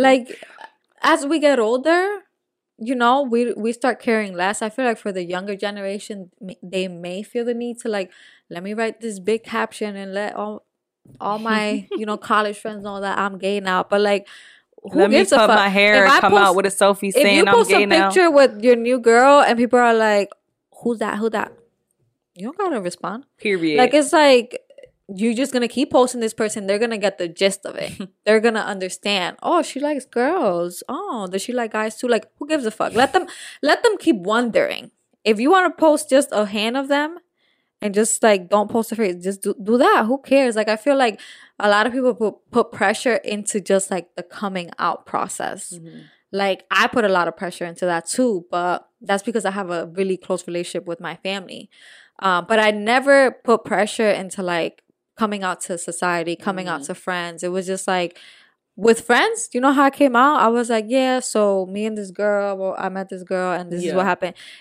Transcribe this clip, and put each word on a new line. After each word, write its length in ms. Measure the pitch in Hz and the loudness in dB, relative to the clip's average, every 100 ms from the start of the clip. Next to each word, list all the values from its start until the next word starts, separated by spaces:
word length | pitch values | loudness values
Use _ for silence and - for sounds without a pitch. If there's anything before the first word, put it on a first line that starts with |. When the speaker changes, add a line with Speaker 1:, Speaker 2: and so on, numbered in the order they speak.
Speaker 1:
like, 420 | 262 262 240 - - - - _ _ _ | 4 4 0 -14 -20 -20 -20 _ _ _
as 240 | 277 320 277 | 0 0 0
we 120 | 311 | 0
get 180 | 294 262 | 2 2
older, 600 | 214 254 302 339 392 403 - _ _ _ _ - | 2 0 2 0 0 -6 -12 _ _ _ _ -12
you 160 | 220 | -6
know, 280 | 254 240 269 | 0 2 2
we, 300 | 269 233 240 | 2 0 0
we 180 | - 220 | -2 -6
start 280 | 233 262 - | -2 -2 -2
caring 340 | 254 220 208 | -2 -2 -2
less. 280 | 175 185 - | -4 -4 -2
I 60 | 220 | -6
feel 160 | - | -4
like 140 | 254 220 | -4 -4
for 120 | 214 | -6
the 140 | 185 | -6
younger 320 | 175 180 202 196 | -6 -6 -6 -6
generation, 760 | 208 208 196 202 - 202 180 _ | -8 -6 -8 -8 -10 -14 -16 _
m-, 140 | 185 - | -18 -16
they 240 | 180 190 185 | -8 -6 -6
may 360 | 175 175 185 | -8 -12 -12
feel 200 | 214 240 | -8 -6
the 100 | 233 | -4
need 260 | 233 240 233 | -6 -8 -8
to, 80 | 233 | -6
like, 240 | 208 180 _ - _ _ | -6 -6 _ -20 _ _
"Let 120 | 170 | -14
me 100 | 190 | -10
write 260 | 214 226 220 | -6 -6 -6
this 180 | 226 196 | -10 -8
big 240 | 185 226 | -4 -4
caption 540 | - 226 233 - 208 196 | -4 -6 -6 -6 -10 -8
and 180 | 196 | -10
let 220 | 190 208 - | -8 -6 -6
all, 280 | 208 214 - _ _ _ _ - | -10 -10 -18 _ _ _ _ -10
all 200 | 196 214 | -6 -4
my, 480 | 220 220 208 214 190 | -2 -2 -2 -4 -6
Speaker 2:
<laughs> 40 | |
Speaker 1:
you 140 | 208 214 | -8 -6
know, 100 | 208 | -8
college 380 | - 214 214 208 | -2 0 0 -4
friends 260 | 226 214 | -10 -12
know 160 | 202 202 | -10 -8
that 180 | 196 - | -6 -4
I'm 200 | 196 190 | -4 -4
gay 200 | 190 202 | -4 -2
now." 240 | 190 185 | -2 -2
But, 200 | 180 202 | 0 0
like, 260 | 208 202 202 - - _ _ _ | 2 0 -4 -16 -20 _ _ _
who 120 | 202 311 | -4 2
Speaker 2:
Let 100 | 202 | 4
me 60 | 294 | 4
Speaker 1:
gives 160 | - | 4
a 40 | 269 | 6
Speaker 2:
cut 100 | 220 | 6
Speaker 1:
fuck? 80 | 214 | 4
Speaker 2:
my 100 | 196 | 4
hair 360 | 190 208 208 | 4 4 6
Speaker 1:
If 60 | 196 | 6
Speaker 2:
and 20 | |
Speaker 1:
I 80 | 294 | 6
Speaker 2:
come 140 | 202 | 6
out 200 | 202 196 | 6 6
Speaker 1:
post, 20 | 185 | 4
Speaker 2:
with 100 | 190 | 0
a 20 | |
selfie 400 | - 202 196 196 | 2 2 2 0
Speaker 1:
if 80 | 190 | 2
you 60 | |
Speaker 2:
saying, 260 | 202 196 202 | 4 4 6
"I'm 60 | 466 | 6
Speaker 1:
post 120 | 427 | 6
Speaker 2:
gay 120 | - | 4
Speaker 1:
a 40 | 202 | 4
Speaker 2:
now." 240 | - 392 | 2 4
Speaker 1:
picture 200 | 381 339 | 4 6
with 320 | 285 262 208 | 6 6 4
your 140 | 240 240 | 4 4
new 240 | 233 254 | 2 2
girl 400 | 285 233 269 285 | 4 6 8 8
and 180 | - 233 | 6 2
people 220 | 240 247 | 2 4
are 120 | 240 | 4
like, 340 | 226 220 208 196 - _ _ _ - | 4 4 2 0 -6 _ _ _ -8
"Who's 180 | 233 226 | -4 -4
that? 180 | 214 208 | -4 -4
Who 120 | 226 | -4
that?" 220 | 214 208 - _ _ _ _ _ _ _ - | -2 -6 -10 _ _ _ _ _ _ _ -16
You 80 | 214 | -12
don't 120 | 339 | -6
gotta 220 | 381 247 | -4 -4
respond. 440 | 180 - 170 220 - _ | -6 -8 -8 -10 -14 _
Speaker 2:
Period. 400 | 214 185 160 151 | -4 -2 0 2
Speaker 1:
Like, 140 | 254 | 4
it's 180 | 302 285 | 4 2
like, 480 | 330 285 254 226 - - - - _ - | 4 6 6 2 -8 -18 -20 -20 _ -18
you're 200 | 190 226 | -4 -2
just 180 | 226 277 | -2 -2
gonna 160 | 247 233 | -2 -4
keep 220 | 240 302 | -2 0
posting 300 | 302 254 247 | 2 2 0
this 140 | 220 | -6
person. 320 | - 214 214 196 | -4 -6 -4 -2
They're 120 | 208 | 0
gonna 200 | 233 220 | -2 -2
get 200 | 196 - | -2 -2
the 80 | 175 | -6
gist 360 | 165 196 190 - | 0 0 0 -8
of 80 | - | -10
it. 140 | - - 190 _ | -10 -12 -14 _
Speaker 2:
<laughs> 80 | |
Speaker 1:
They're 160 | - 220 | 0 2
gonna 200 | 226 220 | 2 0
understand. 760 | 196 196 185 - 208 202 175 - | -4 -6 -8 -6 -4 -2 -4 -6
"Oh, 200 | - 330 | -2 0
she 180 | - 262 | 0 -4
likes 240 | 294 285 | -4 -4
girls. 800 | - 240 254 359 233 175 175 180 - | -6 -2 -2 0 0 -2 -4 -8 -10
Oh, 380 | 277 403 247 190 | -10 -8 -8 -6
does 120 | 190 | -8
she 100 | 220 | -6
like 200 | 247 226 | -6 -4
guys 240 | 214 220 - | -4 -6 -6
too?" 100 | 247 | -2
Like, 180 | 220 - _ | -2 -4 _
who 80 | 294 | -2
gives 180 | 311 220 | 0 -2
a 40 | |
fuck? 240 | - - | -4 -4
Let 180 | 214 269 | 0 2
them, 140 | 370 - - - - | 0 -2 -8 -20 -4
let 200 | 285 339 | 0 2
them 140 | 466 403 | 2 2
keep 180 | 320 214 | 0 0
wondering. 760 | 175 214 240 180 131 - - _ _ _ | 0 -2 0 0 0 -4 -12 _ _ _
If 160 | 208 214 | -2 0
you 100 | 262 | 4
wanna 200 | 370 359 | 4 2
post 380 | - 320 302 - | 2 4 4 4
just 200 | 269 262 | 2 2
a 160 | 202 208 | -2 -2
hand 300 | 208 220 262 | -2 -4 -4
of 120 | 277 | -2
them 300 | 285 302 349 - _ _ _ _ _ | -2 -2 -8 -20 _ _ _ _ _
and 140 | 208 | -4
just, 280 | 196 226 - | 0 0 2
like, 260 | 226 202 175 | 2 2 2
don't 180 | 202 208 | 0 0
post 200 | 233 220 | -2 -4
a 40 | 220 | -2
face, 200 | 208 180 | -4 -4
just 180 | 180 196 | -6 -6
do, 120 | 196 226 | -6 -6
do 160 | 202 240 | 0 4
that. 260 | 349 359 220 | 4 4 2
Who 120 | 269 | -4
cares? 380 | - 269 254 214 | 0 2 2 0
Like, 120 | 214 | -2
I 60 | 214 | -2
feel 200 | 294 277 | 0 2
like 240 | 240 202 - - - - | 0 -2 -12 -20 -20 -4
a 80 | 208 | 2
lot 180 | 208 214 | 2 2
of 60 | |
people 200 | 254 254 | 0 -2
put, 200 | 196 214 - _ | 0 -4 -6 _
put 220 | 240 220 | -2 -2
pressure 440 | - 196 196 254 226 | 0 0 0 0 -2
into 440 | - 208 202 214 | -2 -8 -6 -6
just, 280 | 175 196 - | 0 0 0
like, 240 | 185 175 - | -6 -8 -14
the 60 | |
coming 460 | 175 - 202 190 170 - | -16 -10 -8 -8 -10 -6
out 260 | - - - | -4 -4 -6
process. 640 | - - - - 202 - | -6 -6 -6 -8 -10 -14
Speaker 2:
Mm-hmm. 260 | 175 165 160 156 _ _ | -18 -18 -20 -20 _ _
Speaker 1:
Like, 320 | 196 196 185 - | -4 -2 -4 -2
I 160 | 190 240 | 0 2
put 160 | 247 | 2
a 40 | 208 | 2
lot 200 | 185 165 | 2 0
of 80 | 160 | -4
pressure 280 | 180 - | -10 -10
into 200 | 175 170 180 | -12 -6 -4
that 200 | 170 170 | -2 -4
too, 400 | - 254 190 - | -2 0 -2 -4
but 380 | 175 180 170 - _ | -4 -2 -4 -8 _
that's 220 | 233 196 | -4 -4
because 220 | 240 226 | -2 -4
I 80 | 190 | -4
have 180 | 196 180 | -6 -6
a 160 | 170 170 | -6 -6
really 300 | 170 190 185 | -6 -4 -4
close 280 | - 185 - | -6 -8 -6
relationship 380 | 175 170 180 175 | -8 -8 -8 -10
with 100 | 170 | -10
my 140 | 175 165 | -12 -10
family. 540 | 190 196 180 - - _ - - _ _ | -8 -8 -10 -18 -20 _ -20 -20 _ _
Uh, 240 | 190 180 | -2 0
but 160 | 175 220 | 2 2
I 140 | 214 | 2
never 580 | 208 208 254 277 277 262 | 2 0 2 4 4 4
put 340 | - - 226 | 0 0 0
pressure 460 | - 185 208 - 220 | 0 -2 -2 0 0
into, 320 | 185 185 - | 0 -4 -8
like, 400 | 180 170 160 - _ _ _ - | -4 -2 -4 -8 _ _ _ -4
coming 280 | 220 202 | -4 -2
out 160 | 185 170 | -6 -6
to 160 | - 170 | -8 -10
society, 560 | - 165 180 175 170 | -10 -6 -2 -2 -4
coming 320 | 170 202 190 180 | -6 -6 -6 -6
out 140 | 156 | -8
Speaker 2:
Mm-hmm. 60 | 139 | -8
Speaker 1:
to 80 | 175 | -10
friends. 460 | - 180 170 165 | -8 -6 -6 -8
It 40 | 180 | -6
was 140 | 185 180 | -6 -6
just 200 | 190 - | -6 -4
like, 320 | 185 175 - - - _ _ _ | -2 -4 -8 -20 -20 _ _ _
with 260 | - 220 226 | -2 2 2
friends, 480 | - 240 403 453 - | 2 2 2 -2 -6
you 80 | 247 | 0
know 120 | 269 | 2
how 120 | 277 | 4
I 60 | 277 | 2
came 240 | 277 285 233 | 4 2 4
out? 240 | 277 302 | 4 4
I 80 | 220 | 2
was 220 | 233 233 | 2 0
like, 140 | 226 214 | -2 0
"Yeah, 300 | 262 262 254 | 0 2 0
so 460 | - 220 208 196 185 | -2 0 2 0 -2
me 180 | 196 220 | -6 -6
and 120 | 214 | -6
this 120 | 196 | -10
girl, 440 | 180 208 202 202 190 | -4 -2 0 -2 -4
well, 180 | 190 - | -6 -6
I 100 | 185 | -6
met 200 | 185 190 | -8 -10
this 160 | 185 | -12
girl 280 | 175 185 185 | -6 -4 -2
and 180 | 175 175 | -4 -6
this 120 | 175 | -6
is 80 | 175 | -4
what 100 | 185 | -2
Speaker 2:
Yeah. 60 | 185 | 0
Speaker 1:
happened." 260 | 180 175 - - - | -2 -6 -10 -20 -16